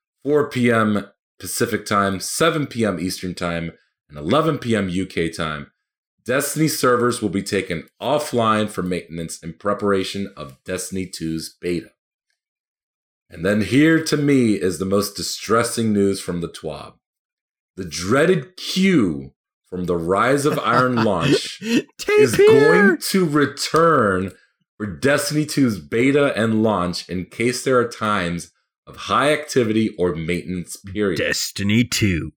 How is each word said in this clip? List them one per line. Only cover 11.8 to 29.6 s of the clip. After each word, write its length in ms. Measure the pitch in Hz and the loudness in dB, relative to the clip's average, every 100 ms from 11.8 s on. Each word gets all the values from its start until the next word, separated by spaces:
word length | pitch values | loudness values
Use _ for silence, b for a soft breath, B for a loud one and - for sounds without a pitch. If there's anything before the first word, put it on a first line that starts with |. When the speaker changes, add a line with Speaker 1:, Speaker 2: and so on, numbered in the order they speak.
| - _ _ _ _ _ _ _ _ _ _ _ _ _ _ | -6 _ _ _ _ _ _ _ _ _ _ _ _ _ _
Speaker 1:
And 160 | 87 90 | -4 0
then 160 | 107 | 0
here 420 | 92 127 156 160 160 | 2 4 4 4 2
to 120 | 147 | 0
me 360 | 143 135 117 | 2 4 4
is 260 | 101 92 78 | 2 0 -2
the 60 | 95 | 0
most 300 | 101 98 - | 0 0 -6
distressing 800 | 85 - - 113 117 - 113 | -8 -8 0 0 0 0 0
news 260 | 104 98 95 | 2 2 0
from 220 | - 87 | -4 -6
the 80 | 82 | -6
twab. 440 | - 78 73 73 - _ _ _ _ _ _ _ - | -10 -12 -12 -16 -20 _ _ _ _ _ _ _ -14
The 80 | 92 | -10
dreaded 720 | 78 90 135 165 175 - - | -8 -2 2 4 2 -2 -12
queue 760 | - 185 190 165 95 71 67 - _ _ _ | -6 0 4 4 2 -2 -8 -18 _ _ _
from 180 | 90 90 | -6 -2
the 100 | 87 | -2
Rise 500 | 82 98 120 143 143 | 2 2 4 2 2
of 140 | - | 0
Iron 360 | 110 120 127 120 | 0 2 2 2
Speaker 2:
<laughs> 80 | |
Speaker 1:
launch 560 | 113 90 139 403 - - | 0 0 2 0 0 -8
Speaker 2:
Tape 280 | 214 233 - - - | -2 0 -2 -8 0
Speaker 1:
is 260 | 415 427 - | 4 4 6
Speaker 2:
here! 120 | 415 | 8
Speaker 1:
going 500 | 440 156 - - 330 - | 8 6 6 4 2 0
to 160 | 190 170 | 2 2
return 1080 | 147 139 - - 160 165 147 107 92 95 b b b _ _ | 2 0 -2 -2 2 4 4 2 0 -2 b b b _ _
for 80 | 107 | -10
Destiny 580 | 78 135 143 - 151 147 | -2 0 0 0 -2 -2
two's 340 | - 127 98 | 2 2 0
beta 540 | 73 117 135 143 143 - | -4 0 2 4 2 2
and 260 | 113 110 | 0 2
launch 440 | 110 98 90 87 - | 2 2 -2 -4 -6
in 160 | 92 87 | -8 -8
case 380 | - 120 123 | -2 -2 0
there 140 | 135 127 | 2 2
are 80 | 117 | 2
times 640 | - 110 104 87 85 - _ _ _ - | -2 -2 -2 -2 -4 -10 _ _ _ -20
of 80 | - | -16
high 360 | - 107 139 | -2 2 2
activity 640 | 147 - 131 | 0 0 0